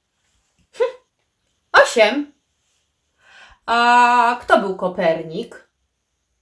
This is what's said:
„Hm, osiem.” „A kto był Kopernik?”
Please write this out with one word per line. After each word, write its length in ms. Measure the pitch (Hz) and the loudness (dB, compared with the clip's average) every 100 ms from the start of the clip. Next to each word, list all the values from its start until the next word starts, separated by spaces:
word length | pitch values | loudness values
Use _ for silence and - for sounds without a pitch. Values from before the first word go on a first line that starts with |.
| _ _ _ _ _ _ _ | _ _ _ _ _ _ _
„Hm, 160 | - 494 - _ _ _ _ _ _ _ | -6 -6 -6 _ _ _ _ _ _ _
osiem.” 600 | 370 554 233 208 285 294 _ _ _ _ _ _ _ _ _ _ - - _ - | 2 2 2 0 -2 -8 _ _ _ _ _ _ _ _ _ _ -20 -20 _ -4
„A 720 | 233 240 240 240 240 233 - | 0 2 4 4 2 0 -2
kto 180 | - 339 | 0 0
był 160 | 196 185 | 0 -6
Kopernik?” 920 | 185 190 170 160 160 170 233 - _ _ _ _ _ _ _ _ | -8 -2 -2 -2 -6 -12 -14 -18 _ _ _ _ _ _ _ _